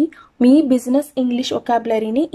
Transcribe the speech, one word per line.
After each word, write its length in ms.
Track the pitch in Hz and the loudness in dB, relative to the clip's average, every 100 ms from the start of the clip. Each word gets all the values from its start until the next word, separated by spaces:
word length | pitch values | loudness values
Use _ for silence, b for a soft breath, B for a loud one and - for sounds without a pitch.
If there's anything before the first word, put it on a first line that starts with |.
| 320 B B _ | -2 B B _
మీ 200 | 247 285 | 4 4
బిజినెస్ 480 | 285 254 247 262 294 - | 4 0 0 -2 -2 -4
ఇంగ్లీష్ 340 | 247 240 254 | -2 -2 -4
వొకాబులరీని 760 | 226 - 233 226 220 220 240 330 | -6 -2 -2 0 -2 -2 -2 0